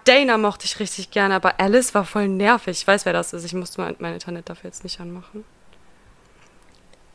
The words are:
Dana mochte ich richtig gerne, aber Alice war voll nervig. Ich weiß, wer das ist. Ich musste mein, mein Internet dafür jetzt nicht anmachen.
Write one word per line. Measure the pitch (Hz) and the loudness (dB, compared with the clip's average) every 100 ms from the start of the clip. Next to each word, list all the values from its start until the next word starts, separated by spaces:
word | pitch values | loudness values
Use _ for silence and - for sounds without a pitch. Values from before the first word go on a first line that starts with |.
| 262 | 6
Dana | 262 269 220 | 6 6 2
mochte | 208 - - | 2 -2 -6
ich | - | -6
richtig | 202 - 185 | -6 -8 -4
gerne, | 208 196 | 0 2
aber | 190 185 - | 2 2 2
Alice | 196 247 254 208 | 4 4 4 0
war | 185 | 0
voll | 208 202 | -2 -2
nervig. | 190 202 240 - 175 | 2 2 2 0 -2
Ich | - | 2
weiß, | 196 180 | 2 2
wer | |
das | 170 170 | -2 -2
ist. | 175 | -8
Ich | 170 | -8
musste | 180 175 - | -8 -8 -8
mein, | 170 170 | -8 -8
mein | 175 | -8
Internet | 170 180 170 165 | -10 -10 -12 -12
dafür | 170 180 | -14 -16
jetzt | - | -14
nicht | 185 - | -12 -12
anmachen. | 175 180 175 214 220 _ - - - - - - _ - - - - - - - - | -12 -14 -16 -18 -20 _ -20 -20 -20 -20 -20 -20 _ -20 -20 -20 -20 -20 -20 -20 -20